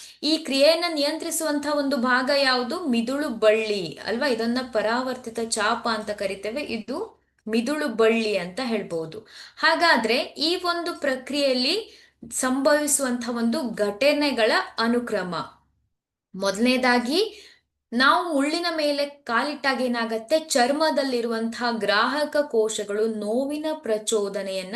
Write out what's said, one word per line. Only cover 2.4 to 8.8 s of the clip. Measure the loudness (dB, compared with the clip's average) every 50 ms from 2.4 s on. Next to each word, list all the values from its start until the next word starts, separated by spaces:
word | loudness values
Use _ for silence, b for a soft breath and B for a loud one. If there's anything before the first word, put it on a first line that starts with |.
| 4 2 2 2 0 -2 -4 -4
ಮಿದುಳು | 0 0 0 2 0 0 -2 -2 -2 -4
ಬಳ್ಳಿ | 0 4 4 6 6 4 2 0 -2 -2 -4 -6 -8 -8 -6
ಅಲ್ವಾ? | -4 -2 0 0
ಇದನ್ನ | 0 0 0 0 0 -2 -2 -4 -2
ಪರಾವರ್ತಿತ | -2 0 0 0 0 0 -2 -4 -6 -8 -10 -8 -6 -6 -4 -4
ಚಾಪ | -2 0 2 2 0 0 -2
ಅಂತ | -2 -2 -2 -4 -6
ಕರಿತೇವೆ. | -6 -4 -4 -4 -4 -6 -6 -6 -6 -6
ಇದು | -6 -6 -6 -6 -6 -8 -8 -8 -8 -10 -12 _ _ _ _ _ _ -2
ಮಿದುಳು | 0 0 2 0 0 -2 -2
ಬಳ್ಳಿ | -2 2 4 4 4 4 2 0 0 -2
ಅಂತ | -2 -4 -4 -6 -6 -4
ಹೇಳ್ಬಹುದು. | -2 -2 -4